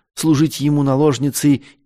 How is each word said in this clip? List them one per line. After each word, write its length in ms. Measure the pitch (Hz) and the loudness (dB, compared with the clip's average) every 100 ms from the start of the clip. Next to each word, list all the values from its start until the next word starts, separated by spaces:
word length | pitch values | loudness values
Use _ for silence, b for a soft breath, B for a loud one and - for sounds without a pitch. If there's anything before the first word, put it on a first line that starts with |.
| B - | B -4
служить 460 | 156 143 156 - | 0 2 0 -2
ему 220 | 143 147 | -2 0
наложницей 800 | 139 135 151 123 139 - 147 139 B B | 0 2 0 0 -4 -2 0 0 B B